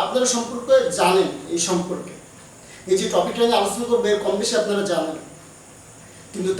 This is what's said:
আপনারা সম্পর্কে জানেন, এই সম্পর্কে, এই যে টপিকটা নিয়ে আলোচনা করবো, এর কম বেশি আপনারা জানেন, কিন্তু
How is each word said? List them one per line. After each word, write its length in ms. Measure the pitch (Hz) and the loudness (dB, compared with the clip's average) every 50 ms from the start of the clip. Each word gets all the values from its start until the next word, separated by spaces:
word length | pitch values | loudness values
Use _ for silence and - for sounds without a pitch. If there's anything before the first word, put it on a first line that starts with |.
| - | 0
আপনারা 240 | - 247 254 254 247 233 | 0 0 0 2 2 0
সম্পর্কে 400 | 233 226 233 247 240 233 - 262 262 247 - - 202 | -2 -2 -4 -8 -4 2 4 4 4 4 2 0 2
জানেন, 300 | 175 180 185 190 175 - - - - - 170 | 2 4 4 4 2 0 -2 -8 -8 -6 -4
এই 60 | 170 - 185 | -4 -2 -2
সম্পর্কে, 440 | 180 175 - - 135 - - - - - - - - - - - - - - - - - - 180 | -2 -2 -2 -4 -6 -8 -10 -12 -16 -18 -20 -20 -20 -20 -20 -20 -20 -20 -20 -20 -20 -8 -2 0
এই 60 | 185 190 | 0 2
যে 60 | 226 196 - | 0 0 2
টপিকটা 300 | 180 175 - - 240 233 | 0 0 0 0 0 2
নিয়ে 140 | 233 - - | 4 4 2
আলোচনা 240 | 202 196 - 240 240 240 | 2 0 -2 -4 -2 0
করবো, 160 | 240 220 202 208 | 2 2 2 2
এর 80 | 208 - - | 0 0 0
কম 100 | - 202 202 | -2 -2 -2
বেশি 140 | - - 240 214 | -2 0 0 0
আপনারা 220 | 202 202 202 196 - - | 0 0 0 -2 0 0
জানেন, 260 | 175 160 160 160 - - - - - - - - - - - - - - - - - - - - - - - - - | -2 -2 -2 -4 -6 -10 -12 -18 -20 -20 -20 -20 -20 -20 -20 -20 -20 -20 -20 -20 -20 -20 -20 -20 -20 -20 -20 -12 -8
কিন্তু 180 | 185 185 190 190 | -4 -2 -2 0